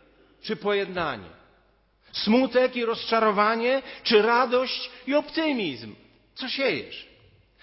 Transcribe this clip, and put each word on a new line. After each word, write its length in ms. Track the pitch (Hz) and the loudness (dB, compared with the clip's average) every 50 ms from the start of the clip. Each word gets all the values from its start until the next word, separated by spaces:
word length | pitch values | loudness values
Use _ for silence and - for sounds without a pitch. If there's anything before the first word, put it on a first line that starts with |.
| _ _ _ _ _ _ _ _ | _ _ _ _ _ _ _ _
czy 140 | - - 214 | -8 -8 -8
pojednanie? 760 | - 175 208 202 202 196 180 180 180 165 147 127 104 90 80 - - - _ _ _ _ _ _ _ _ _ _ _ _ - | -4 -2 0 0 0 -2 -2 -4 -4 -4 -4 -4 -8 -10 -16 -20 -20 -20 _ _ _ _ _ _ _ _ _ _ _ _ -14
Smutek 640 | - - - 202 226 254 262 262 - 254 254 254 254 | -10 -6 0 4 4 4 4 4 2 2 2 2 0
i 100 | 240 233 | -2 -2
rozczarowanie, 960 | 226 226 - - - 226 226 220 214 196 202 208 214 226 226 233 247 262 269 - - - - - | -2 -4 -4 -2 0 2 4 4 4 4 4 2 2 2 0 0 0 0 0 -2 -6 -16 -8 -2
czy 180 | - 233 208 | 4 4 6
radość 680 | 208 226 233 240 254 233 247 247 262 240 - - - - - - - | 6 6 4 2 2 2 2 0 0 -2 -6 -8 -10 -12 -14 -14 -6
i 80 | 262 285 | 0 0
optymizm? 800 | 294 285 - - 320 320 302 277 233 196 151 127 113 113 107 104 - - _ _ _ _ _ _ | 0 0 0 -4 -2 0 0 0 0 -2 -4 -4 -8 -12 -16 -16 -20 -20 _ _ _ _ _ _
Co 140 | - 262 247 | -12 -10 -8
siejesz? 680 | - 269 269 240 165 113 101 - - - - - - _ _ - _ _ _ _ _ _ | -4 -2 0 0 0 -2 -6 -10 -14 -16 -18 -20 -20 _ _ -20 _ _ _ _ _ _